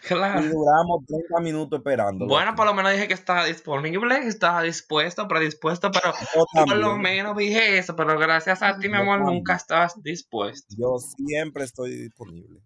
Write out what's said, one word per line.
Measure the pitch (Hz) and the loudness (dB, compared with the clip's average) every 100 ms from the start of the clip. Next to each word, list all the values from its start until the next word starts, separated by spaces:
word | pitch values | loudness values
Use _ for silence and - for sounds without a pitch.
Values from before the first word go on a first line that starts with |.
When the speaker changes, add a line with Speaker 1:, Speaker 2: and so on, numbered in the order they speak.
| - | -2
Speaker 1:
Claro. | 180 196 190 | 0 0 0
Speaker 2:
Y | 151 | 0
duramos | 156 147 151 170 170 131 | 2 4 4 4 -2 -2
treinta | 156 170 170 | -8 -2 -2
minutos | 170 156 147 147 | -2 -4 -4 -4
esperándolo | 139 123 101 95 - | 0 0 0 -2 0
Speaker 1:
Bueno, | 143 196 | 2 2
Speaker 2:
aquí. | 226 | 2
Speaker 1:
por | 214 | 2
lo | |
menos | 196 190 | 4 2
dije | 196 202 | 0 0
que | |
estaba | 185 - 175 160 | -4 0 0 0
disponible, | 160 - 139 156 180 240 269 | -4 -4 -4 -2 -2 0 0
estaba | 247 202 170 175 | 0 0 2 2
dispuesto, | 165 165 - 151 165 - 202 | -2 -4 -2 0 0 -4 -2
predispuesto, | 160 156 156 160 175 202 | 0 0 -2 -4 -2 0
pero | 190 175 - - | 0 0 -2 -2
Speaker 2:
Yo | 160 165 | 2 4
Speaker 1:
por | 160 147 - | 4 4 4
lo | 214 | 2
Speaker 2:
también. | 208 185 190 | 0 0 -2
Speaker 1:
menos | 208 208 | -2 -2
dije | 208 220 220 190 | 0 2 4 2
eso, | 180 165 | 0 -2
pero | 156 156 | 0 2
gracias | 156 160 175 190 | 4 2 2 2
a | 208 196 | 0 0
ti, | 202 | -2
mi | 208 | 0
Speaker 2:
Yo | |
Speaker 1:
amor, | 196 202 | 2 2
Speaker 2:
también. | 190 175 | 2 0
Speaker 1:
nunca | 180 | -2
estabas | 180 - 160 175 214 | -4 0 0 0 -2
dispuesto. | 147 170 - 113 101 - _ 104 | -10 -10 -8 -6 -6 -8 _ -4
Speaker 2:
Yo | 123 127 | -2 -2
siempre | 127 - 139 151 156 147 | -6 -10 -6 -4 -4 -6
estoy | 131 - 127 123 | -10 -8 -8 -8
disponible. | 117 _ 104 85 - - | -12 _ -18 -18 -20 -20